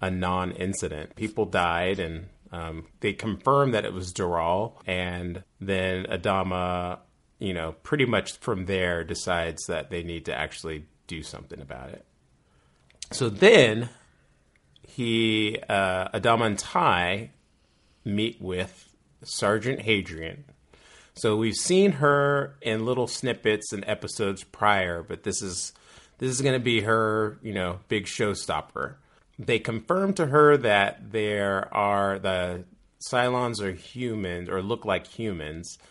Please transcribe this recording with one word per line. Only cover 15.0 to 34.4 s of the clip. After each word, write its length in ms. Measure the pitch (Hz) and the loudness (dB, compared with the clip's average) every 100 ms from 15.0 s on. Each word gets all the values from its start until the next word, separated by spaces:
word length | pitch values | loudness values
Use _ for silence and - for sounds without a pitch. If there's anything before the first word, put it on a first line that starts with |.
| 117 113 113 107 107 - - | 0 2 4 2 2 -2 0
uh, 400 | 101 95 92 92 | 2 2 0 -2
Adama 380 | 107 117 117 113 | 0 2 4 2
and 120 | 101 | 0
Ty 720 | - 180 160 90 87 101 120 - _ _ _ _ _ _ | -2 2 4 4 2 0 -6 -16 _ _ _ _ _ _
meet 380 | 107 101 113 - | -4 -2 -2 -4
with 500 | 92 90 95 - - _ _ _ | -6 -4 -6 -10 -20 _ _ _
Sergeant 600 | - - 101 107 117 135 | -12 -2 0 2 0 -2
Hadrian. 640 | 107 104 90 80 82 147 - _ _ - - - _ | 2 0 0 -8 -10 -12 -18 _ _ -20 -20 -20 _
So 220 | - 110 107 | -2 0 2
we've 180 | 113 | 2
seen 380 | 101 - 185 202 | 0 2 6 6
her 640 | 139 143 143 143 143 139 - | 4 4 4 4 2 -2 -6
in 240 | 117 110 | -4 -2
little 220 | 117 127 113 | 0 0 -2
snippets 680 | - 123 117 110 107 - | -2 -4 0 2 0 -2
in 120 | 101 | -8
episodes 580 | 107 104 107 - 101 95 | -4 -6 -6 -4 -2 -4
prior, 640 | - - 104 101 90 85 | -10 0 4 4 2 -4
but 180 | 80 85 | -8 -8
this 180 | 104 - | -4 -4
is, 320 | 101 87 - - - - - _ | -6 -8 -10 -12 -20 -20 -20 _
this 120 | 131 | -4
is 100 | 127 | 0
gonna 160 | 135 131 | 2 2
be 220 | 120 113 | 2 2
her, 580 | 104 113 110 110 107 - | 4 2 2 2 -2 -4
you 120 | 110 | -6
know, 240 | 98 90 90 - | -4 -2 -4 -4
big 200 | 110 - | -4 -2
showstopper. 880 | - 104 95 - 76 - - 69 - _ _ _ - | -2 -2 -2 -4 -4 -4 -8 -8 -10 _ _ _ -10
They 220 | 110 113 | -2 0
confirm 520 | 123 113 - 185 196 | 0 -6 -2 0 0
to 120 | 190 147 | 0 2
her 300 | 147 147 143 | 6 8 8
that 560 | 117 101 98 - 107 | 6 4 4 0 -6
there 600 | 110 107 104 101 95 - | -2 0 0 0 0 0
are, 460 | - 101 101 98 98 | 0 2 2 2 0
the 460 | 95 92 90 90 90 - _ _ - | 0 0 -2 -4 -10 -20 _ _ -2
Cylons 480 | 123 123 123 120 104 | 0 2 2 0 -2
are 100 | 98 | -4
humans, 760 | 85 - 120 123 110 92 87 | -6 -10 -8 -4 -2 -4 -4